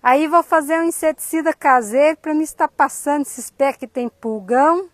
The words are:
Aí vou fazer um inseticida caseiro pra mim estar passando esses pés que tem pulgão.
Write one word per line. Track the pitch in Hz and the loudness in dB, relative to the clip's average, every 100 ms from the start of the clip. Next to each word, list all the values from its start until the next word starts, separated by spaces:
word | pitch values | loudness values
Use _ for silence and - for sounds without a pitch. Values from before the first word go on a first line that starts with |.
Aí | 247 262 311 | 4 2 4
vou | 339 | 0
fazer | 330 330 285 320 | 2 0 0 -2
um | |
inseticida | 330 - 311 302 - 320 311 | -2 -2 -4 -4 -6 -4 -2
caseiro | 302 294 254 214 240 294 320 | -2 2 2 2 2 2 0
pra | 320 | -4
mim | 302 | -2
estar | 311 - 320 | -2 -2 -4
passando | _ 277 - - 294 | _ -2 -2 -4 -2
esses | 277 - - | -4 -8 -16
pés | _ 269 214 | _ -2 -2
que | 247 | -10
tem | - 240 | -8 -8
pulgão. | _ 226 220 185 240 294 339 381 | _ -8 -8 -2 2 2 2 -4